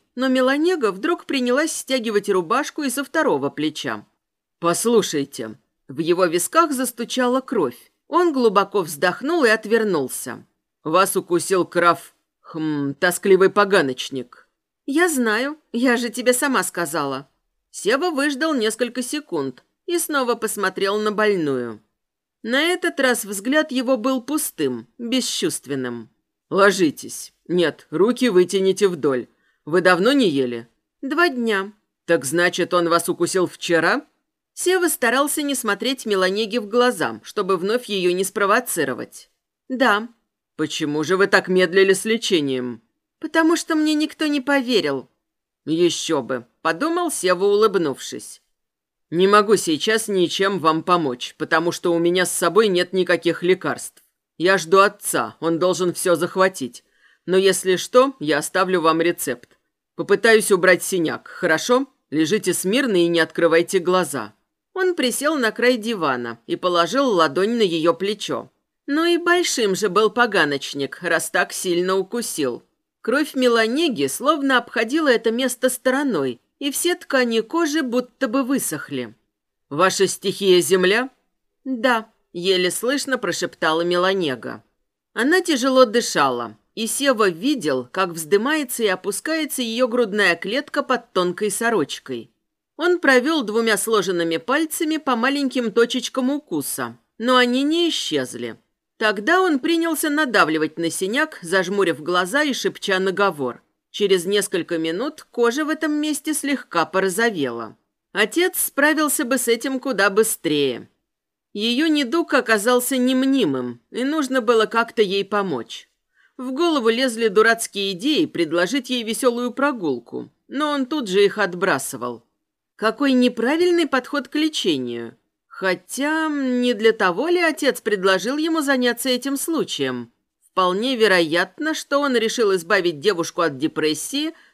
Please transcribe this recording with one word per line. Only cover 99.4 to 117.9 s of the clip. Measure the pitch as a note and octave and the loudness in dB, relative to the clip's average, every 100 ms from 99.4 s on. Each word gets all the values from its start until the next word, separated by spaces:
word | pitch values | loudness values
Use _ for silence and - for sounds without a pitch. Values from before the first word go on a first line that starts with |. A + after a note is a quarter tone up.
он | F#4 C#4 | 2 0
принялся | D#4 E4 E4 D4+ D#4+ | 0 0 0 -2 -2
надавливать | D4 D4+ G3+ D#3 D#3+ D#3 - | 0 0 2 2 0 -2 -2
на | E3 | -4
синяк, | - F#3+ B3 D#4 - | -4 -2 -2 -2 -6
зажмурив | E3 F#3+ F3 G3+ F3+ D3 | -2 -2 0 0 0 -2
глаза | D3+ F3+ F3+ C4+ | -2 -2 0 0
и | D4+ | 0
шепча | A#3+ G3 - - F#3+ | -2 -4 -4 -2 0
наговор. | F#3+ F#3 G3+ D3+ B2 - _ _ _ | 0 2 0 0 -6 -8 _ _ _
Через | - G3+ F#3+ E3+ | 0 2 2 2
несколько | G3+ G3 F#3 D3+ E3+ | -2 0 -4 -4 -4
минут | D#3+ F3 C#4+ D#4 - | -2 -4 -6 -10 -8
кожа | - A#3 B3+ | 0 0 2
в | D4+ | -2
этом | D#4 D#4 | -2 -2
месте | D4+ D4+ C#4+ D#4 | -2 -2 -4 -4
слегка | D4 C#4 C#4 - E3+ | -4 -2 -4 -2 -2
порозовела. | D#3 F#3+ F#3+ F3+ A#3 F#3 C3 A#2 A2 A#2 _ _ _ | 0 0 0 0 0 0 -4 -4 -10 -16 _ _ _
Отец | F#3 G#3+ E4+ F#4 - | -2 0 0 0 -2
справился | - - D4 D#4 D4+ D4+ | -4 0 2 2 0 -2
бы | B3 C4 | -2 0
с | - | 0
этим | A#3 C#4 C4 | 0 -2 -4
куда | C4+ G3 G3+ | -4 0 2
быстрее. | G3 A3 - E3 D3 C#3 A2+ G#2+ _ _ _ _ _ _ G#3 | 2 0 0 0 0 0 -2 -10 _ _ _ _ _ _ -4
Ее | A#3 A#3+ D#4+ | -2 0 2
недуг | D4+ A#3+ E4 E4 | 2 0 -2 0
оказался | C#4 B3+ A3 G#3+ B3 B3 C4 | 0 2 2 4 2 2 0
немнимым, | B3 C4 C4+ C4+ E3+ C3 B2 A#2+ _ | 2 2 2 2 2 0 -4 -10 _
и | - | -6
нужно | C4+ D#4 C4 C4 | -2 -2 -2 0
было | A3 A3+ G#3+ | 2 2 2
как-то | A#3 A#3 - | 0 0 0
ей | G3+ G3 | 0 0
помочь. | G3 G#3 F#3+ C3 A2+ - - _ _ _ _ - | -2 -2 -2 -4 -8 -16 -20 _ _ _ _ -12
В | B3+ | -6
голову | C4 E4+ D4+ A3+ | -2 0 2 2
лезли | A3+ C4+ A3 A3+ | 2 0 0 0
дурацкие | G3 A3 A3+ - G3+ G3 | 4 4 2 -2 -6 -6